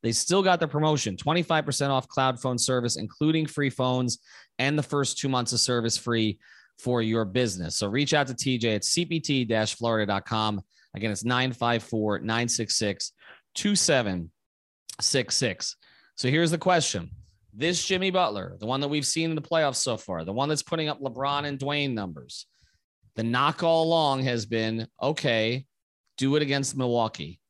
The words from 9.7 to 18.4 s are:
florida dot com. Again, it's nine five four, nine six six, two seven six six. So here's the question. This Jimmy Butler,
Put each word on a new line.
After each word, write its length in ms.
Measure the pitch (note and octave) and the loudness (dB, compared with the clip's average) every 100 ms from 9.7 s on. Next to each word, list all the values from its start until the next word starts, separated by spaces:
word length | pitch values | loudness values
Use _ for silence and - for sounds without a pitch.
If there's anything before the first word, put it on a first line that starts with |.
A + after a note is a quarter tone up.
| - | 0
florida 300 | A#2 A2+ G#2 | 0 0 0
dot 200 | G2 - | -2 -2
com. 360 | A2 A2 G#2 - _ _ G2 | 0 0 -2 -8 _ _ -6
Again, 160 | A2 | -4
it's 140 | G2+ A#2 | -2 0
nine 260 | B2 C3 | 0 0
five 300 | A#2+ A#2+ A#2 | 0 0 0
four, 380 | - A2 G#2+ G2+ | -2 -2 0 -2
nine 280 | G2+ A2+ A#2+ | -2 -2 0
six 280 | - A2 - | -2 -2 0
six, 380 | G#2 F2+ - _ - - _ - | 0 -2 -8 _ -20 -20 _ -4
two 200 | G#3 G3+ | 0 2
seven 540 | - C#3 G#2 F2+ E2 _ _ _ _ _ - - | 4 4 2 -2 -6 _ _ _ _ _ -18 -4
six 340 | - C#3 A#2+ - | 0 0 0 0
six. 400 | G#2+ F#2 - - _ _ _ | -2 -2 -8 -10 _ _ _
So 160 | - B2+ | -4 0
here's 220 | D#3 E3+ | 2 2
the 80 | E3 | 2
question. 500 | F#3 F3 - G2 E2+ - - _ _ | 2 2 2 -4 -8 -14 -20 _ _
This 320 | G#2 D#3 F3 | -4 -2 -2
Jimmy 280 | - F#3 F#3+ | -2 0 0
Butler, 460 | F#3 E3+ G#2 | 2 0 -2